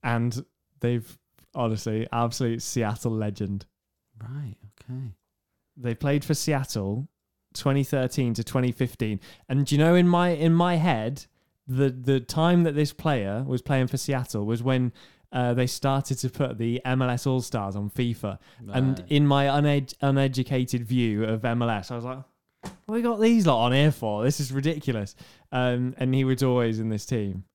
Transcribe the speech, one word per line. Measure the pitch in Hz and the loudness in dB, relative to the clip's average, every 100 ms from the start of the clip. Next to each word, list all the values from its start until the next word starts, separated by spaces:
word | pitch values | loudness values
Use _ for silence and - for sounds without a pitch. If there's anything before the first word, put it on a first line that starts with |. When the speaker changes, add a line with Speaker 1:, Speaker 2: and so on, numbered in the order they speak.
Speaker 1:
And | 123 117 120 117 - _ _ _ | 0 0 0 -4 -10 _ _ _
they've, | 120 120 113 - _ _ _ | -2 -2 -4 -20 _ _ _
honestly, | 127 120 107 - 110 110 | -4 -2 -2 -2 -4 -2
absolute | 117 117 117 123 117 | -2 -2 0 -2 -2
Seattle | - - 110 110 120 | -4 -2 -2 -2 -4
legend. | 110 104 101 101 98 - _ _ _ _ 113 | -2 -4 -4 -4 -4 -8 _ _ _ _ -20
Speaker 2:
Right, | 110 139 139 98 101 _ | -14 -10 -10 -12 -20 _
okay. | - 127 131 95 _ _ _ _ _ - | -14 -10 -10 -14 _ _ _ _ _ -8
Speaker 1:
They | 120 | -4
played | 113 147 143 | -2 0 0
for | - | 0
Seattle | 151 - 143 135 110 98 107 143 _ _ _ _ | -2 0 -2 -2 -4 -2 -4 -6 _ _ _ _
twenty | - 143 139 | -4 0 0
thirteen | 131 143 127 - 127 | 0 0 -2 0 0
to | 113 | 0
twenty | 113 135 127 | -2 0 -2
fifteen. | 120 127 - 110 101 - - _ | 0 -4 -2 -4 -4 -8 -20 _
And | 131 143 | -2 2
do | |
you | 143 | 4
know, | 160 | 6
in | 180 175 | 6 6
my, | 175 180 | 4 2
in | 160 165 | 2 4
my | 165 175 175 | 4 4 2
head, | 170 123 110 139 - _ _ _ - | 2 0 -2 -6 -12 _ _ _ -6
the, | 127 139 | 0 0
the | 131 127 135 | 0 0 0
time | 120 - 165 175 | 0 0 4 4
that | 165 | 4
this | 147 147 | 2 -2
player | - 160 135 98 104 135 | 0 -2 0 0 -2 -2
was | 127 | -4
playing | - 135 127 | 0 0 0
for | 135 | -2
Seattle | - 135 127 110 104 | -4 -4 -4 -4 -2
was | 113 | -2
when, | 123 131 123 - - _ _ | 0 0 0 -4 -20 _ _
uh, | 123 123 | -2 0
they | 120 127 | 2 0
started | - 139 135 135 131 | 0 0 0 -2 -4
to | 127 | -4
put | - 135 117 | -2 -4 -2
the | 117 120 | -4 -2
M | 127 131 | -2 0
L | 127 | 0
S | 123 135 | 0 0
All-Stars | 131 117 120 98 98 | -2 -2 -4 -4 -4
on | 104 | -6
fifa. | - 123 113 104 95 - - 104 | -2 -2 -2 -6 -8 -14 -20 -6
And | 117 131 135 | -2 0 -2
Speaker 2:
Right. | - | 0
Speaker 1:
in | 147 147 | 2 4
my | 139 139 | 4 2
uned-, | 143 147 143 135 - | 2 2 2 -2 -2
uneducated | 139 135 135 127 123 135 127 123 | 0 2 0 -2 -2 -2 -2 -4
view | 113 127 117 104 | -2 0 0 0
of | 110 110 | -2 -2
M | 120 117 | -2 -2
L | 117 | 0
S, | 107 98 | -2 -4
I | 120 | -10
was | |
like, | 120 131 139 _ _ _ - - - | -8 -12 -14 _ _ _ -16 -16 -6
"What | 226 | -2
we | |
got | 240 226 | 0 4
these | 220 233 175 | 6 6 6
lot | 120 120 | 4 4
on | |
here | 131 147 | 6 4
for? | 139 113 104 | 2 -2 0
This | 120 143 | 0 -2
is | 139 | -4
ridiculous." | 135 139 151 147 113 101 - - - _ | -2 -2 -2 -2 -4 -4 -10 -20 -20 _
Um, | 127 127 123 123 131 | -2 0 0 -2 -2
and | 127 | 0
he | 131 | 2
was | 131 131 | 2 2
always | 131 123 117 110 | 2 2 2 0
in | 110 | -2
this | 107 - | -4 -4
team. | 123 101 95 - | -4 -4 -6 -12